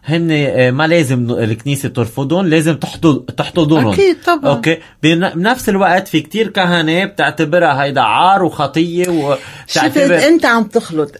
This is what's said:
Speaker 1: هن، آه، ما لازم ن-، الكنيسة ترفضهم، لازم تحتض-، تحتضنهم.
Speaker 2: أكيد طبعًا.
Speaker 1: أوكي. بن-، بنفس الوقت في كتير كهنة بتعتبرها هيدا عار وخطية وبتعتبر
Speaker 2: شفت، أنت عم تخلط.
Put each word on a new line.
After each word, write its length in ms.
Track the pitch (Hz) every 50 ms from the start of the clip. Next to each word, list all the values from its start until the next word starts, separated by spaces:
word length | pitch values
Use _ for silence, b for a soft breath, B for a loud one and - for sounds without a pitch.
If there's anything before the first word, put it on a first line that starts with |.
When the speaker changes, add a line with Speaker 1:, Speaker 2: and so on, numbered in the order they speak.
| B
Speaker 1:
هن، 240 | - 151 170 170 165
آه، 400 | 156 147 143 135 - 123 127 127
ما 160 | 127 135 156
لازم 340 | 160 170 175 156 123 131 123
ن-، 100 | 120 117
الكنيسة 580 | 120 - 113 107 113 110 - 143 143 139 - 131
ترفضهم، 580 | - - 117 113 - - 139 139 156 185 196
لازم 280 | 175 151 165 156 165 156
تحتض-، 600 | 147 - - - - - 165 143 - - - -
تحتضنهم. 560 | - 147 - - 180 160 151 160 156 127 107 98
Speaker 2:
أكيد 240 | - 403 381 330 - -
طبعًا. 240 | - 349 311 277 285
Speaker 1:
أوكي. 280 | 285 233 226 160 165 160 B B B B -
بن-، 260 | 156 170 165 185 175
بنفس 400 | - 165 180 220 254 247 - -
الوقت 400 | 208 190 196 180 170 190 190 -
في 120 | - 156
كتير 280 | 151 - - 208 220 208
كهنة 560 | 208 202 185 175 175 170 160 156 160 175 196
بتعتبرها 800 | 196 - - 151 139 143 - 160 151 160 180 170 160 139 135 143
هيدا 180 | 143 143 135
عار 420 | 120 107 107 131 165 185 196 196 185
وخطية 640 | 156 - - 147 135 - 160 170 175 170 175 180 180
وبتعتبر 920 | 175 160 143 139 - - - - - - - - - - 269 302 - 294 277
Speaker 2:
شفت، 80 | -
أنت 340 | - - 254 294 339 320 -
عم 200 | 262 233 233 220
تخلط. 460 | - - 233 226 - 165 156 151 147 - -